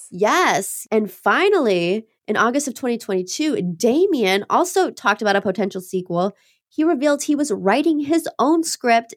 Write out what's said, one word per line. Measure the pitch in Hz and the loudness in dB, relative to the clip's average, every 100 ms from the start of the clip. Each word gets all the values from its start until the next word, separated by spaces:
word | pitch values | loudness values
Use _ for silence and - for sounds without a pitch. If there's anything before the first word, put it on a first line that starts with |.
| - | -16
Yes. | 175 208 320 330 185 - - - | -2 2 2 2 0 -4 -10 -2
And | 220 208 | -2 -2
finally, | - 208 240 392 403 240 180 170 208 220 _ - | -2 0 2 2 2 2 2 0 -2 -6 _ -4
in | 214 | 0
August | 220 262 285 | 2 0 -4
of | |
twenty | - 254 233 | -6 -4 -4
twenty-two, | - 190 185 - 302 214 180 170 | -2 -4 -4 -4 -2 -2 -4 -2
Damien | 208 285 392 294 190 247 - | 0 2 2 2 2 0 0
also | 233 359 392 320 | 0 0 0 -2
talked | - 208 214 | -2 -2 0
about | 208 196 | 0 0
a | |
potential | 196 190 196 190 | 0 -2 -4 -6
sequel. | 185 185 180 175 196 - _ _ _ | -6 -8 -4 -2 -2 -6 _ _ _
He | - | -2
revealed | 311 294 294 285 | 0 2 0 0
he | - | 0
was | 285 294 | -2 -2
writing | 196 185 247 330 302 | 0 2 2 2 0
his | 277 330 320 - | 0 -2 -2 -2
own | 262 330 | 0 2
script | 320 - 247 233 233 | -2 -2 2 2 0